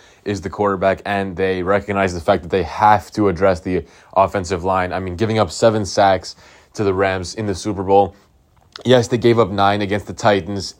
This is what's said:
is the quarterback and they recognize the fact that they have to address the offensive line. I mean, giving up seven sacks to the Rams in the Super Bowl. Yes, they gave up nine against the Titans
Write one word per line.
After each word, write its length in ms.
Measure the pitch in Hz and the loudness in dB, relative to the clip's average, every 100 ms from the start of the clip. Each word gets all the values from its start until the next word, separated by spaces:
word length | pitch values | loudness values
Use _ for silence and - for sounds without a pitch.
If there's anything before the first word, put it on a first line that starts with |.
| - _ | -18 _
is 180 | - 95 | -8 -6
the 80 | 90 | -8
quarterback 520 | - 101 95 95 92 98 | -4 -2 0 0 0 -4
and 300 | 101 98 90 | -4 -4 -2
they 280 | 95 92 | -2 -2
recognize 500 | 90 101 104 98 95 | 0 -2 -2 -2 -2
the 80 | 87 | -2
fact 220 | 104 95 | 0 0
that 60 | 80 | 0
they 140 | 95 | -2
have 480 | 82 - 107 104 - | -2 2 4 4 0
to 160 | - 101 | -2 0
address 340 | 85 98 87 | 2 0 0
the 240 | 92 87 - - - | -2 -4 -6 -16 -4
offensive 500 | 95 95 101 87 90 | 0 0 0 -4 -4
line. 300 | 92 92 90 | -2 -2 -2
I 60 | 87 | -4
mean, 160 | 92 87 | -6 -4
giving 240 | 110 110 | -2 0
up 120 | 107 | -2
seven 340 | - 117 107 95 | 2 2 2 -2
sacks 500 | - 98 92 - - - - _ | 2 2 2 -4 -18 -20 -20 _
to 100 | - | -4
the 100 | 101 | -2
Rams 420 | 92 98 95 87 113 | 0 0 -2 -6 -6
in 120 | 104 | -6
the 80 | 90 | -4
Super 280 | 107 95 | -6 -4
Bowl. 320 | 95 98 95 - _ _ _ _ _ - 117 | 2 4 4 -4 _ _ _ _ _ -6 4
Yes, 220 | 123 113 | 4 4
they 100 | 120 | 2
gave 220 | 117 117 | 4 4
up 100 | 110 | 2
nine 320 | 101 98 104 | 2 2 2
against 240 | 98 101 101 | -2 -4 -4
the 80 | |
Titans 640 | 90 113 101 87 101 - | -2 2 2 -2 -8 -10